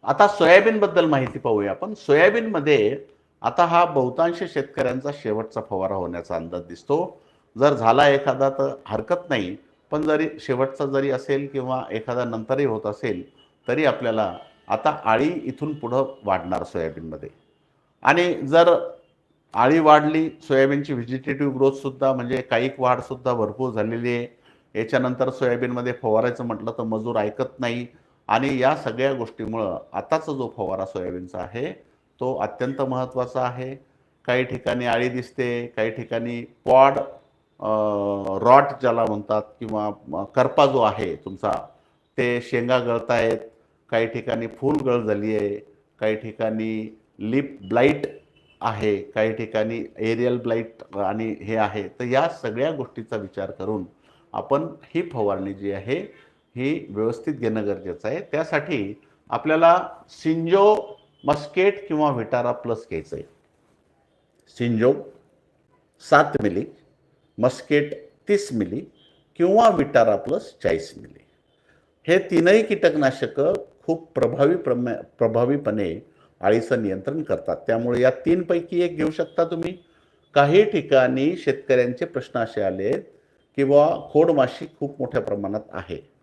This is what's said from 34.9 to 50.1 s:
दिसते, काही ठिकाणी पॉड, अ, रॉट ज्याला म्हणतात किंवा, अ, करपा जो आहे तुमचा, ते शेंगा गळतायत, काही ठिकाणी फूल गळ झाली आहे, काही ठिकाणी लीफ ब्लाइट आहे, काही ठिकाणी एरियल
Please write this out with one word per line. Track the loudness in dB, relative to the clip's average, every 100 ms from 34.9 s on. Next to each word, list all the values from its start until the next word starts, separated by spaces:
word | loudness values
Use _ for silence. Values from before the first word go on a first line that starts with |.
| 0 0
दिसते, | -4 -8 -4 -4 -2 -6 -4
काही | -4
ठिकाणी | -4 -6 -6 -4 -8
पॉड, | -10 _ 4 8 8 6 -6 -12 _ _ _ _
अ, | -2 0 0 0 -2 -2 -4 0
रॉट | 8 8 8 0
ज्याला | 0 2 0
म्हणतात | -2 -2 -2 -2 _
किंवा, | -8 -4 -6 -8 -10
अ, | -8
करपा | -4 0 2 4 4
जो | 4
आहे | 2 0 -6 -6
तुमचा, | -10 -6 -4 -4 -6 _ _ _ _ -4
ते | -2 -2
शेंगा | -2 -4 2 0
गळतायत, | 2 -2 0 0 2 -2 -6 _ _ _ _
काही | -2 -2
ठिकाणी | -4 -4 -4 -6
फूल | -4 -2 0 0
गळ | 0
झाली | 0 -2 -2 -2
आहे, | -2 -6 -12 _ _ _
काही | -4 -2
ठिकाणी | -6 -6 -4 -2 -4 -6 -8 -14 _ _
लीफ | -2 -2 -2 -10
ब्लाइट | -2 2 4 2 -4 -10 _ _ _ _
आहे, | -4 -2 0 0
काही | -2 -2 0
ठिकाणी | -2 -4 -2 -2 -4 -8 -4
एरियल | -2